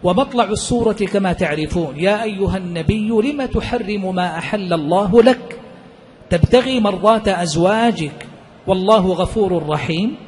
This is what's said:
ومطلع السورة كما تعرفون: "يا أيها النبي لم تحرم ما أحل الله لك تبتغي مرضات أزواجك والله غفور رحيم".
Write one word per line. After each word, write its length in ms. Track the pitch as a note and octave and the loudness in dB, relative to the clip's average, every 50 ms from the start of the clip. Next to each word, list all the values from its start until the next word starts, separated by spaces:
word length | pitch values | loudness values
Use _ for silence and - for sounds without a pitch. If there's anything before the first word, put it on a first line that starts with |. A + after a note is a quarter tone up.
| - | 2
ومطلع 400 | F3 F3+ G3 C4+ C4+ C4+ A#3+ A3+ | 2 2 2 0 0 0 0 0
السورة 500 | F#3+ G#3+ G3+ - - B3 A#3+ A#3 A3 G#3 | 0 0 -4 -2 -2 -2 0 2 0 0
كما 400 | G#3 G#3 F3+ G3+ G3+ G3 F#3 E3+ | 0 -4 -2 0 0 0 0 0
تعرفون: 680 | - F#3 D#3 D3 D#3 D#3 D3 - F3 E3+ D3 B2+ D3 | 0 -2 -2 -2 -2 -4 -2 -2 -4 -4 -4 -4 -2
"يا 240 | E3 F#3+ G#3 G#3 A3+ | 0 0 0 0 -2
أيها 340 | A3 G#3 F#3+ G3 F3+ F3+ F#3+ | -4 -4 -2 -2 -2 -2 -4
النبي 520 | F#3 F3+ F3 E3+ D#3 D3 G3+ A3 G#3+ G#3+ | -6 -6 -6 0 2 2 2 2 0 0
لم 360 | A3+ G#3+ G#3+ C#4 D4 C#4+ C4 | 2 2 2 0 -2 -4 -6
تحرم 680 | B3 - A3+ G#3+ - - B3 - F#3 G#3 G3+ F#3+ F#3 F#3 | -4 -4 -4 -4 -2 -4 -4 -4 -4 -4 -4 -4 -4 -2
ما 220 | F3+ F3+ F3+ D#3+ E3 | -2 -2 -2 -4 -6
أحل 360 | E3 - - G#3 G3 F3+ F3 | -6 -4 -4 -4 -2 -2 -2
الله 500 | E3 D3+ C#3+ E3+ F#3+ G3+ G3 F#3 A#3+ A3+ | -2 0 0 2 2 2 4 6 6 6
لك 360 | B3+ B3 - - - - - - - - - - - - - - - - - - - | 6 6 2 -2 -14 -16 -16 -16 -20 -20 -20 -20 -20 -20 -20 -20 -20 -20 -20 -8 -4
تبتغي 500 | - F3 D#3+ - - B3 B3 C4 C4 B3+ | 0 2 2 4 4 4 2 2 0 0
مرضات 480 | A3 G3+ G3 F3+ E3 G#3 A3+ A3 G#3+ G3+ | 0 0 -2 2 2 4 2 4 2 0
أزواجك 1000 | F#3+ F3 F3 E3+ D3 E3 E3+ F#3 G#3 A3 A#3 A#3+ A3 E3 D#3+ C#3+ - - - - - - - - - - - - | -2 0 -2 -2 0 2 2 2 2 2 2 0 0 0 -4 -8 -8 -12 -18 -20 -20 -20 -20 -20 -20 -14 -4 -2
والله 460 | F#3+ F#3 F#3 G3 A3 A3 F3+ F#3 F3+ | -2 0 2 4 4 4 4 2 0
غفور 560 | E3 F3+ F3 - A3+ G#3 F#3+ F#3 E3+ D3+ D3 | 0 -2 -2 0 -2 0 0 0 -2 -2 -2
رحيم". 460 | D3+ D3 B2+ - E3 E3 G3 A#3 - - - | -4 -4 -2 -2 -2 -2 -2 -4 -4 -6 -14